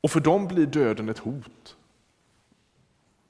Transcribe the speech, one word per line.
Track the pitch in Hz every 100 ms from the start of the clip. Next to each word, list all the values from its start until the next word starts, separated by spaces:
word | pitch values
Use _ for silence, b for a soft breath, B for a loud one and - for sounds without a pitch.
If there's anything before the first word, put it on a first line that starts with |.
Och | 151
för | 160
dem | 147 190 196
blir | 180 147
döden | 147 127 107 110
ett | 113
hot. | 110 139 - _ - - _ _ _ _ _ _ _ _ _ _ _ _ _ _